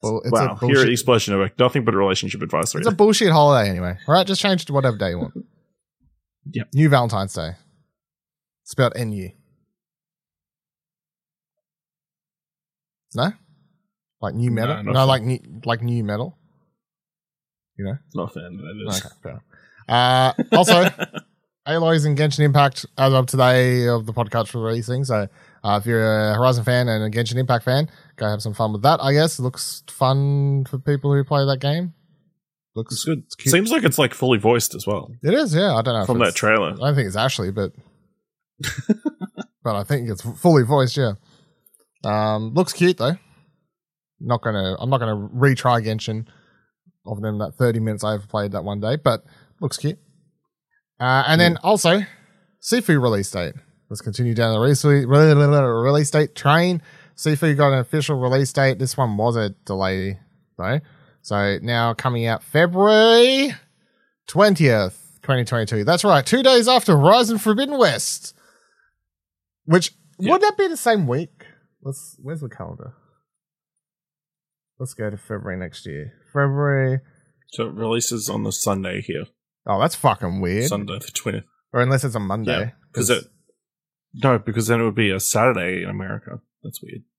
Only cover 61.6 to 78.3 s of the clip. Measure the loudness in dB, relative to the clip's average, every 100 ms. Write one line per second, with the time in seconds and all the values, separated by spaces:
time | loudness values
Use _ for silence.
61.6 | -2 0 0 -2 -4 -2 -2 -4 -2 0
62.6 | 2 4 4 6 6 6 6 4 0 -4
63.6 | _ _ _ _ _ _ -8 2 4 6
64.6 | 4 4 0 -4 -20 _ -4 -2 -2 -4
65.6 | -2 -2 0 0 4 2 4 2 6 6
66.6 | 6 2 4 4 6 6 4 0 0 0
67.6 | 0 2 2 2 -6 -8 -12 _ _ _
68.6 | _ _ _ _ _ _ _ _ _ _
69.6 | 0 2 2 _ _ _ 0 2 2 2
70.6 | -2 0 0 2 0 -2 -4 _ -20 _
71.6 | _ _ -12 -12 -16 _ -14 -12 -12 -12
72.6 | -14 -14 -18 -20 _ _ _ _ _ _
73.6 | _ _ _ _ _ _ _ _ _ _
74.6 | _ _ -14 -10 -10 -10 -12 -12 -10 -10
75.6 | -12 -14 -14 -14 -14 _ _ -2 -2 0
76.6 | 0 0 0 -2 _ _ _ _ _ -8
77.6 | -8 -6 -4 -2 -2 -6 -6